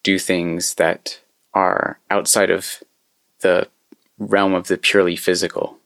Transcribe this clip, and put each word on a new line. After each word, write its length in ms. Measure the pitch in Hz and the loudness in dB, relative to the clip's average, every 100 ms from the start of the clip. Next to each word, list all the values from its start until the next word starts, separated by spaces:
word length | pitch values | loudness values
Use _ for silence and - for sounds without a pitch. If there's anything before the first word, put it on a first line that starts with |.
do 160 | - 95 | 0 -2
things 560 | - 92 85 82 - | 0 -2 -2 -4 -6
that 460 | - 85 - - - _ _ _ | 0 0 0 -10 -16 _ _ _
are 460 | - 92 - - - _ | 2 2 2 -2 -6 _
outside 400 | 101 - 110 95 | -2 2 2 2
of 320 | 90 - - - _ _ _ _ _ | 0 -4 -12 -18 _ _ _ _ _
the 260 | 95 90 - _ _ - _ _ | 2 2 0 _ _ -20 _ _
realm 380 | 101 98 98 | -4 0 0
of 120 | 92 82 | 0 -2
the 120 | 92 | -2
purely 360 | - 101 90 | 2 2 2
physical. 600 | 85 - 90 90 - - - | 0 -2 0 -2 -4 -8 -10